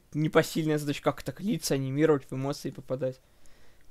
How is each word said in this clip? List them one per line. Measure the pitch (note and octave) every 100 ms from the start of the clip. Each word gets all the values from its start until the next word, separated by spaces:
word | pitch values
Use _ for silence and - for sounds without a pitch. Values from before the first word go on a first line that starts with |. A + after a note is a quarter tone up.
| -
непосильная | D3 D#3 E3 D#3 - D#3 D3+
задача, | D3 C#3+
как | - C3+
так | - -
лица | G3+ E3 -
анимировать, | C#3 C3+ C3+ D#3 C#3+ -
в |
эмоции | C3 C3+ C#3+ D3+
попадать. | C3+ C3 C3 C3 B2+ _ - - - - - -